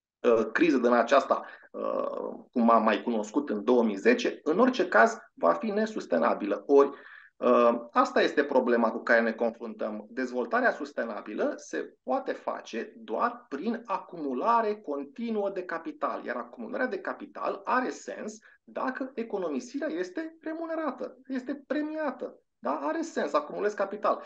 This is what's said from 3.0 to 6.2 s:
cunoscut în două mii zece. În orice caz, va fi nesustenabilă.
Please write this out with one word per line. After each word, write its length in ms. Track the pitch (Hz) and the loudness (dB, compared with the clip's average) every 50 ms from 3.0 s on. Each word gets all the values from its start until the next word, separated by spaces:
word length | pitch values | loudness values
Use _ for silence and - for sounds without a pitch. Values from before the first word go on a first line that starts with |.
| - | 0
cunoscut 460 | 120 117 110 104 - - 147 - - | -2 -2 -2 -2 0 -2 -2 0 0
în 140 | 110 101 101 | -4 -2 2
două 200 | 120 127 120 113 | 4 4 6 4
mii 120 | 110 101 | 4 0
zece. 440 | 95 - - 247 - - - - - - | 2 4 4 4 4 2 -2 -4 -2 -2
În 160 | 151 160 196 | 0 4 4
orice 280 | 254 254 - - 175 - | 4 4 4 0 -2 2
caz, 300 | - 214 226 226 - - - _ _ | 6 6 6 6 4 -2 -12 _ _
va 200 | - - 170 - | 0 2 2 2
fi 120 | - - | 2 0
nesustenabilă. 1000 | 220 196 214 220 220 220 - - - - 82 | -2 -2 -2 -2 -2 -4 -8 -4 -2 0 2